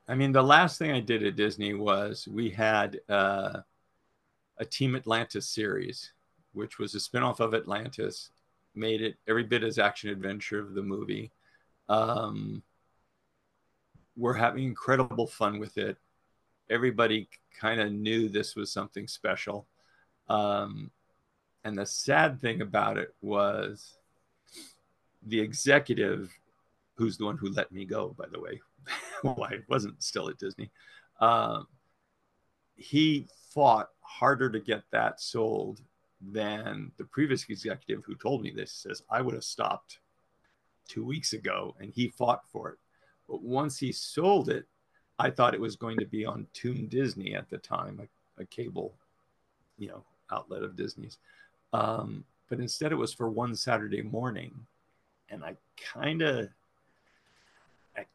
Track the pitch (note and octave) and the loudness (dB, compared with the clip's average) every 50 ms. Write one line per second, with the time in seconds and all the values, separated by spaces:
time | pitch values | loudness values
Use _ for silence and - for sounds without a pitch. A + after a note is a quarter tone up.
0 | _ - B2+ C3 C#3 C#3 C3 C3+ C3 C#3 C#3+ D#3+ F3+ E3 - - E3 D3+ C#3 B2 | _ -2 2 2 4 6 8 8 10 10 10 10 10 8 4 0 0 0 0 0
1 | G#2+ A2+ A#2 G#2+ G#2 G2+ F2 G2+ G#2 G#2+ G2+ G#2+ G#2 G2+ G#2 G2+ G#2+ G#2 G2 G2 | 2 2 2 2 2 2 2 4 2 2 2 0 -2 -2 -2 0 2 4 4 4
2 | G#2 G#2+ B2 - - - G#2 G#2+ A#2+ G#2+ F#2 G#2+ A2 A2 A2 G#2 G2+ - - - | 2 -2 -4 -8 -8 -6 -2 -2 -2 0 2 2 4 6 6 4 4 2 -2 -6
3 | - - G#2 G2+ G2 G2 G2 G2 G2 G2 - F#2+ - _ _ _ _ _ _ _ | -2 2 4 4 4 4 4 2 -2 -2 -4 -6 -10 _ _ _ _ _ _ _
4 | _ _ _ _ _ _ _ _ _ _ _ - A#2 - - - C3+ C3 B2+ C3 | _ _ _ _ _ _ _ _ _ _ _ -8 -8 -4 -2 0 0 0 0 0
5 | C3 A2 A2+ A2+ A#2 - - G2+ - - - A2 G#2+ G2+ G2 G2 F#2 - - - | 0 0 2 2 0 -2 -4 -6 -6 -4 -4 -2 -2 0 0 -2 -2 -4 -8 -10
6 | - - - _ _ _ _ _ _ _ - G2+ G#2 - - - G#2+ G2+ - G2+ | -12 -16 -18 _ _ _ _ _ _ _ -8 -8 -8 -8 -6 -8 -8 -6 -6 -6
7 | - - - B2 B2+ B2 A#2+ - A2+ A2 A2+ A2+ A2 - G2+ G#2+ A2+ B2+ - - | -6 -2 0 2 2 2 2 2 2 2 2 0 0 0 -4 -4 -4 -6 -6 -4
8 | G#2 G2 - - - - _ _ _ _ _ _ _ _ - G#2 A2 A2+ A2 G#2+ | -4 -4 -6 -8 -14 -16 _ _ _ _ _ _ _ _ -8 -4 -2 0 0 0
9 | A2 A2 - _ - - A2 A#2+ A#2+ G#2+ A#2+ A#2 A2 A2+ G#2+ A2+ G2+ G2+ - - | 0 -4 -6 _ -2 0 0 2 2 2 2 2 2 2 2 4 2 2 2 0
10 | - G#2 G2+ F#2+ F#2+ G2 G2+ G#2 - - G#2 G#2 G#2 G2+ F#2+ G2 G2+ G2 G2 G#2 | -6 -6 -6 -4 -4 -6 -6 -6 -6 -6 -6 -6 -6 -6 -6 -6 -4 -4 -4 -4
11 | G#2 G2+ G2+ G#2 A2+ A#2 _ _ _ _ _ _ _ _ _ _ _ - G#2 A2 | -4 -4 -6 -6 -6 -10 _ _ _ _ _ _ _ _ _ _ _ 2 2 2
12 | A2 A2+ A#2 A2 A2+ G#2+ G#2 G#2 G#2 G#2 G#2 G#2+ - _ _ _ _ _ _ _ | 4 2 0 0 -2 -4 -4 -6 -6 -6 -8 -10 -12 _ _ _ _ _ _ _
13 | _ _ _ _ _ _ _ _ _ _ _ _ _ _ _ _ _ _ _ - | _ _ _ _ _ _ _ _ _ _ _ _ _ _ _ _ _ _ _ -20
14 | _ _ - A#2+ A#2+ A#2+ - G#2+ A#2 A#2+ - C3 C3+ B2+ A#2 - - B2+ C3+ C3 | _ _ -6 0 0 2 4 4 4 4 2 2 -2 -2 -4 -2 2 4 4 6
15 | B2+ A#2+ A#2 A#2 A#2 - - - A2 G2+ G#2 G#2 G#2+ G2+ - G#2+ G2+ G2+ F#2+ _ | 4 4 2 0 0 0 0 0 0 0 0 -2 -6 -6 -4 -2 -2 -2 -4 _
16 | _ _ _ _ _ _ _ _ _ _ _ _ _ - A2 A#2+ B2+ B2+ G#2+ G#2+ | _ _ _ _ _ _ _ _ _ _ _ _ _ 0 2 2 2 4 4 4
17 | A#2 - A2 A2 F#2+ - - - _ _ - - - A2 A2+ A2+ G#2 G#2 G#2 G#2 | 4 4 4 2 -2 -4 -16 -20 _ _ -10 -4 -2 0 2 2 2 0 0 -2
18 | G#2+ A2 A2+ A2+ A2+ G#2 G2 G#2 G#2 - - G#2+ G2+ - - G2+ G2 - - G2+ | 0 2 2 2 2 2 2 0 -2 -2 -4 -6 -6 -4 -4 -6 -6 -6 -8 -10
19 | G#2+ - - - - G#2 F#2 - - G#2 G2+ G#2 - _ _ _ _ _ _ _ | -10 -10 -8 -4 0 0 0 0 -2 -6 -6 -8 -10 _ _ _ _ _ _ _
20 | _ _ _ _ _ - G#2+ G#2+ G#2 G#2 G2+ G#2 G2+ G2+ G#2 G#2 G2+ - _ _ | _ _ _ _ _ 0 2 2 2 2 2 0 -2 -4 -6 -10 -12 -14 _ _
21 | _ _ _ _ _ _ _ _ _ _ _ _ - A2 G#2 G2 G2+ - - - | _ _ _ _ _ _ _ _ _ _ _ _ -8 -6 -4 -4 -4 -4 -4 -4
22 | - C#3 C#3+ D#3 D#3+ D#3 C3 C3 B2+ A#2 A2+ F#2+ A2 G2 G#2 G#2 G#2 G#2 G#2 G2 | 0 2 4 6 4 4 2 0 -2 -2 -2 -2 -4 0 0 2 2 2 0 -2
23 | F2+ - - _ G2 G2 G2+ G2+ G2+ G2+ G2+ G2+ G2+ G2 G#2 - - - - _ | -4 -6 -10 _ -6 -2 2 2 2 2 2 0 -4 -6 -8 -10 -16 -20 -20 _
24 | _ _ _ _ _ _ _ _ _ _ - - - - - _ _ _ _ _ | _ _ _ _ _ _ _ _ _ _ -20 -20 -20 -20 -20 _ _ _ _ _
25 | _ _ _ _ - G#2+ A2+ A2 G#2+ A2 A#2+ - - C#3 C#3 D3 C#3 - A#2 G#2+ | _ _ _ _ -6 -2 0 0 0 0 -2 0 4 6 6 6 6 4 2 2
26 | G#2 G2 G2+ G2+ G2 - - - _ _ _ _ _ _ _ _ _ _ _ - | 2 2 0 -2 -4 -10 -14 -20 _ _ _ _ _ _ _ _ _ _ _ 0
27 | A2+ A2 F#2 - G#2+ G#2 - - G2 G2 G2 G#2 - - F#2 F#2+ G2 F#2 G#2 G#2+ | 0 0 0 0 -4 -4 -2 -2 -4 -2 -2 -2 -2 -4 -6 -10 -8 -4 -4 -4
28 | G2 - - - - - F2 - F2 - - - - _ _ _ - - - - | -4 -4 -8 -10 -14 -12 -10 -10 -10 -10 -10 -12 -14 _ _ _ -14 -12 -10 -10
29 | - - - - - C3+ B2+ A#2 G#2+ - G#2+ - - - C3 A#2+ G#2 G2+ - - | -10 -12 -8 -2 -2 -2 -2 -2 -4 -6 -6 -6 -4 0 0 0 0 -2 -6 -8
30 | - - - G#2 - - - - G#2 F#2+ F#2 - G#2+ G#2 _ _ - - - - | -8 -6 -4 -4 -4 -6 -6 -6 -8 -8 -8 -10 -12 -14 _ _ -20 -20 -20 -20
31 | - _ _ - A2+ A#2 A#2 A2+ A2 A2+ A2 A2 - - _ _ _ _ _ _ | -20 _ _ 4 6 6 6 6 4 2 -2 -4 -6 -10 _ _ _ _ _ _
32 | _ _ _ _ _ _ _ _ _ _ _ _ _ _ _ - - - C#3 D3+ | _ _ _ _ _ _ _ _ _ _ _ _ _ _ _ -20 -6 2 4 6
33 | D#3 D#3 D3+ C#3+ C3 - - - - - - D3 C#3 B2+ A2+ G#2+ - - _ _ | 6 6 4 2 -2 -6 -16 -20 -16 -4 2 6 8 8 8 6 2 -4 _ _
34 | - - - - B2 C3+ C#3 A#2+ C3+ B2 G#2+ A2 G#2 A#2 G#2+ G#2 - - - A2+ | -20 -12 -2 2 4 4 6 4 2 0 0 -2 -2 -2 -2 -2 -2 0 2 2
35 | A2+ A2 - - - - - A#2 A2 A2 G#2+ G2+ - G#2+ G#2+ - - _ _ _ | 2 2 0 -2 -8 -4 -2 0 0 0 0 -2 -2 -4 -8 -12 -16 _ _ _
36 | _ _ _ - F#2+ G2 G2+ A2 G#2 G#2 G#2+ G#2+ G#2+ G#2+ G#2 G#2 G2+ - - - | _ _ _ -18 -14 -8 -4 -4 -2 -2 -4 -6 -6 -6 -8 -8 -10 -12 -12 -14
37 | A2 - - C#3 D3+ C#3+ C3 B2+ - - G#2+ - - G#2+ F#2+ - - - A2 G#2+ | -14 -6 0 0 2 2 2 0 -2 -6 -8 -6 -6 -6 -6 -6 -6 -6 -6 -6
38 | - - F#2+ - - A2+ C#3+ A2+ G#2+ G2+ G2+ G#2 G2 - - - - - G#2 - | -6 -10 -8 -4 -2 -2 -2 -2 -2 -6 -6 -8 -10 -10 -10 -12 -10 -10 -10 -10
39 | - - A2 A#2+ B2+ B2 - A#2+ - - - - A2+ - - - _ - - - | -8 -4 -2 -2 -2 -2 -4 -6 -8 -8 -4 -2 -2 -2 -2 -4 _ -16 -20 -20
40 | _ _ _ _ _ _ _ _ _ _ _ _ _ _ _ _ _ - - C3+ | _ _ _ _ _ _ _ _ _ _ _ _ _ _ _ _ _ -12 -10 -8
41 | A#2+ B2 D3 D#3+ - - A2 A2 G2+ F#2+ F#2+ F#2+ G2 - - - G2 G#2+ - A#2+ | -6 -4 -4 -4 -4 -4 -4 -4 -2 -2 -2 -2 -4 -6 -10 -12 -14 -6 -2 -2
42 | B2 A2 - - A#2+ A#2+ B2+ - - _ - - - - - - _ _ _ _ | -2 0 0 0 2 4 2 2 0 _ -12 -10 -10 -10 -12 -16 _ _ _ _
43 | _ _ _ _ _ - - - - A#2+ B2+ C3+ D3+ D3 C3+ - C#3 B2 - - | _ _ _ _ _ -10 -10 -8 -4 -2 0 0 0 0 -2 -4 -6 -6 -6 -6
44 | - - - D3 E3+ G3 G3+ F#3+ F3+ - - - - _ _ _ _ _ _ _ | -8 -6 -2 2 6 6 6 6 4 2 -2 -4 -4 _ _ _ _ _ _ _
45 | _ _ _ - - C3 - - B2 A#2+ A#2 G#2 A2+ A2+ - - A#2 A2+ A2+ - | _ _ _ 0 0 0 4 4 4 4 4 2 -2 -4 -6 -6 -6 -4 -2 -2
46 | G#2+ - A2 G#2+ G#2+ G#2+ A2 A2 G#2+ - - - - B2 B2 - A2 G#2+ A#2 C3 | -4 -2 -4 -4 -4 -4 -6 -8 -8 -12 -10 -6 -4 -4 -2 -4 -4 -2 0 0
47 | C#3 A#2 - F#2+ F#2+ G2 G2+ - - - - - - - - - - G2+ G2+ G2+ | 0 0 -2 -4 -6 -6 -6 -6 -8 -8 -12 -12 -8 -6 -4 -4 -4 -6 -10 -14
48 | - - _ _ _ _ _ - G2 - - - A#2+ A2 F#2 F#2 F#2+ F#2+ - _ | -16 -18 _ _ _ _ _ -16 -16 -12 -10 -10 -8 -8 -6 -8 -8 -8 -10 _
49 | _ _ _ _ _ _ _ _ _ _ _ _ _ _ _ - G2+ G2 G2 G#2 | _ _ _ _ _ _ _ _ _ _ _ _ _ _ _ -14 -14 -12 -14 -16
50 | - _ _ _ _ - - G#2 - - F#2 G2+ G#2 G2 F#2+ - G2+ - - - | -20 _ _ _ _ -8 -8 -8 -6 -8 -8 -8 -8 -8 -6 -8 -8 -8 -8 -12
51 | A2 A2+ - - _ _ - - - _ _ _ _ _ - A2+ A2 A2 A2+ A2 | -16 -16 -18 -20 _ _ -20 -20 -20 _ _ _ _ _ -2 0 0 0 -2 -4
52 | G#2+ A2 G#2 G2 - _ _ _ _ - A#2+ B2 B2 A2+ - - D3+ D3+ D#3 C3 | -4 -6 -8 -12 -14 _ _ _ _ -8 -6 -4 -4 -4 -4 -2 -2 -2 0 0
53 | A#2 A2 - - A#2+ A2+ G#2+ A2+ A#2+ A#2+ A2+ - - B2+ A#2 G#2+ G#2+ G#2 G2+ G#2 | -2 -4 -4 -4 -4 -2 -2 -2 -2 -2 -2 -2 0 0 0 0 0 -2 -4 -4
54 | G#2+ G#2+ G#2+ A2 B2 B2+ G#2 F#2 E2+ - - C#3 A#2 - _ _ _ _ _ _ | -4 -4 -4 -4 -4 -4 -4 -6 -10 -12 -14 -18 -20 -20 _ _ _ _ _ _
55 | _ _ _ _ _ - - F2+ D2 D#2+ F#2+ - _ _ - - - - - A#2+ | _ _ _ _ _ -16 -14 -12 -12 -12 -12 -14 _ _ -20 -16 -16 -14 -8 -4
56 | B2 D3 D#3+ E3 D#3+ D3+ C3 A#2 G#2+ - - _ _ _ _ _ _ _ _ _ | -4 -2 0 2 2 2 2 0 -2 -6 -10 _ _ _ _ _ _ _ _ _
57 | _ _ _ _ _ _ _ _ _ _ _ _ _ _ _ _ _ _ - - | _ _ _ _ _ _ _ _ _ _ _ _ _ _ _ _ _ _ -16 -16
58 | - _ | -14 _